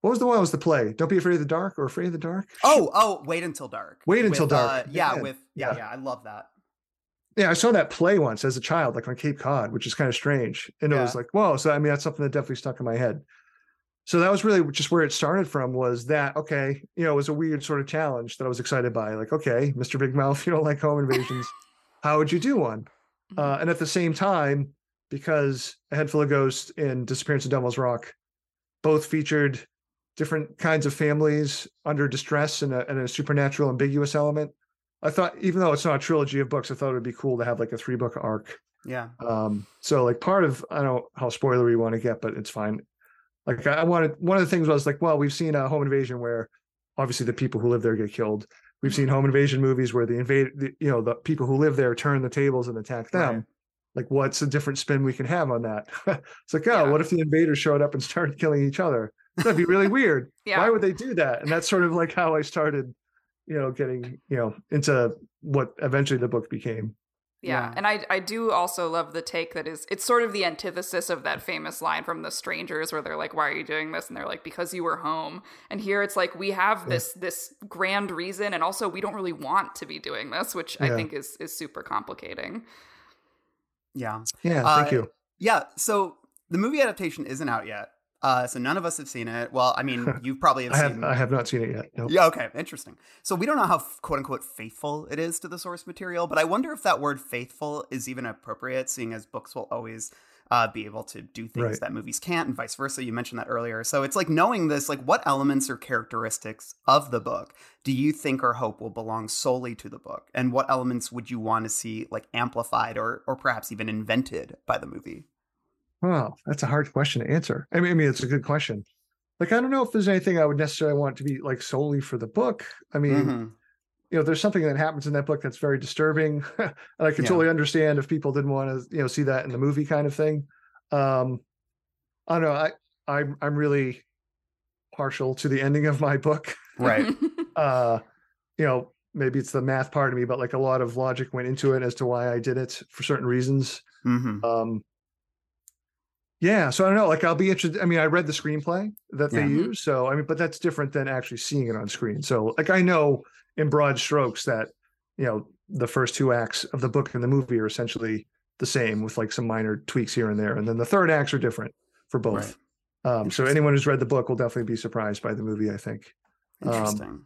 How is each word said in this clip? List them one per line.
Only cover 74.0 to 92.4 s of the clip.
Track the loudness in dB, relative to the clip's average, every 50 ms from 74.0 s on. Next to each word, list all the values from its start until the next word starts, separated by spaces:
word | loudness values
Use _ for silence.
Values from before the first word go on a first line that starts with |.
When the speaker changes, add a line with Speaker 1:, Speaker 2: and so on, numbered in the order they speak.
| -10 -10
Speaker 3:
And | -12
they're | -10 -8
like, | -8 -8 -10 -12
"Because | -14 -8 -8 -8 -6 -6
you | -4 -4
were | -4 -4
home." | -4 -4 -4 -4 -4 -6 -8 -10 -14 -16 -20 -20 -20 -16 _
And | -10 -8
here | -4 -2 0 0
it's | 0 0 0
like, | -2 -2 -2 -4 -6
we | -4 -4
have | 0 2 2 2 2 0
Speaker 1:
Yeah. | -2 -4
Speaker 3:
this, | -4 -2 -4 -6 -10
this | -8 -8 -8 -8 -8 -14 -16 -18 _ -20
grand | -16 -6 -4 -2 0 0 0 -2 -2
reason. | -6 -6 -6 -8 -6 -6 -4 -4
And | -2 -2
also, | -2 -2 -2 -2 -4 -4
we | -4 -4
don't | -6 -6 -6
really | -6 -6 -6
want | -6 -6 -4 -2 0 0 -2 -2 -10
to | -14 -14
be | -14 -14 -12
doing | -10 -8 -8 -8 -8 -6
this, | -6 -6 -6 -6 -6
which | -8 -8 -8 -6 -2
I | 0 0
Speaker 1:
Yeah. | 0
Speaker 3:
think | 0 -2 -4 -8
is, | -10 -12 -12 -14 -14
is | -12 -12 -10
super | -12 -12 -12 _ -14
complicating. | -8 -4 -4 -4 -4 -6 -14 -12 -12 -14 -12 -12 -12 -10 -12 -14 -14 _ -20 -20 -20 -20 -20 _ _ _ _ _ _ _ _ _ _ _ _ _ _ _ _ _ _ _ _
Speaker 2:
Yeah. | -8 -8 -6 -8 -8 -8 -10 -12 _
Speaker 1:
Yeah, | -2 0 2 4 4
Speaker 2:
Uh, | 6 6 4
Speaker 1:
thank | 4 4
you. | 2 0 0 -2 _ _ _ _ _ _
Speaker 2:
yeah. | 2 2 2 2 0 -4 _
So | -4 -2 0 2 2 0 0 -6 _ _ _ _ _ _ _
the | -2 0
movie | 0 0 2 2
adaptation | 2 0 0 -4 -6 -6 -6 -8 -10
isn't | -8 -8 -6 -4 -2
out | -2 -4 -4
yet. | -8 -12 -12 -12 _ _ _ _ _ _ _
Uh, | 0 2 2 2 0
so | -2 -4 -4
none | -2 -2 -2
of | -2 -2
us | -4 -6
have | -6 -10 -10
seen | -10 -8 -8 -6
it. | -6 -6 -8 -4
Well, | 0 2 2 2 2
I | 0
mean, | -2 -2 -2 -2 -2
Speaker 1:
<laughs> | -2 -2 -2
Speaker 2:
you | -6 -8 -6
probably | 2 4 4 4 4 0
have | 0
Speaker 1:
I | 2 2
have, | 2 2
Speaker 2:
seen | 0 -2 -2
Speaker 1:
I | 0 2
have | 0 2 2
not | 0 -2 0 -2
seen | -2 -2
it | -2 -2
yet. | -4 -6 -8 -10 _
Nope. | -8 -4 2
Speaker 2:
Yeah, | 4 6 6
okay. | 6 4 0